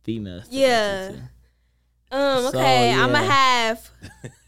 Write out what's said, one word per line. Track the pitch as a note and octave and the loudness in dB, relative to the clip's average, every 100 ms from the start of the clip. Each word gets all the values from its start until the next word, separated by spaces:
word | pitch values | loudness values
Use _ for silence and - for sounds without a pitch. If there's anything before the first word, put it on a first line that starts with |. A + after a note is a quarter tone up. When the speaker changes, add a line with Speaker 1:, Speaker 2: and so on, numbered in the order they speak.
Speaker 1:
females | - A2+ G2+ F2+ - | -8 -8 -8 -12 -8
to | C4 | 0
Speaker 2:
Yeah. | C4+ A#3+ G#3 F#3+ F#3+ | 2 2 -2 -6 -10
Speaker 1:
go | |
to, | G#3+ | -14
too. | B2+ - _ _ _ _ _ _ - | -18 -20 _ _ _ _ _ _ -8
Speaker 2:
Um, | C4 C#4 C4 | -2 0 0
Speaker 1:
So, | B3 | -2
Speaker 2:
okay, | C4 C4 B3+ A#3+ | 0 2 4 4
I'ma | A#3+ B3 D4 | 2 2 2
Speaker 1:
yeah. | - | 2
Speaker 2:
have | C#4 C4 B3 A3+ A3 - _ - - A#2+ - | 2 4 2 0 -4 -10 _ -20 -18 -20 -20